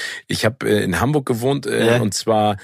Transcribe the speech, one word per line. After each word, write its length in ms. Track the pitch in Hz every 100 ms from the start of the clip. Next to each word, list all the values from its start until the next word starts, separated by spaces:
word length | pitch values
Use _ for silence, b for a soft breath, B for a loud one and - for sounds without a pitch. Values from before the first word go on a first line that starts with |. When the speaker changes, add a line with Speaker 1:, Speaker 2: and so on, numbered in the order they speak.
| B B -
Speaker 1:
ich 180 | - 110
hab, 160 | -
äh, 180 | 107 104
in 160 | 101 87
Hamburg 280 | 117 151 135
gewohnt, 400 | 117 123 143 135
äh, 220 | 113 113 120
Speaker 2:
Ja. 40 |
Speaker 1:
und 140 | 113
zwar 420 | - - 107 107 101